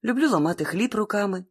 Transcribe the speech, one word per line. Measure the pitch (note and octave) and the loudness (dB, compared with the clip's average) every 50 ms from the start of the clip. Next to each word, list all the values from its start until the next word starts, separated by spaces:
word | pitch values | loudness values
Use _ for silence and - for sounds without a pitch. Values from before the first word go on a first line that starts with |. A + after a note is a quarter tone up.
| - | -2
Люблю | A3+ B3 C4 D4+ D#4 | -2 0 2 2 2
ламати | A3+ D#3+ D3 D#3+ E3+ - D3+ | 4 2 2 2 0 -2 -4
хліб | D3 - F3+ A3+ B3+ - | -4 0 0 0 0 0
руками | G#3+ G#3+ G3+ - G#3 G3+ G3+ F#3+ F#3 F#3 _ | -2 -2 0 0 -2 0 0 -2 -4 -8 _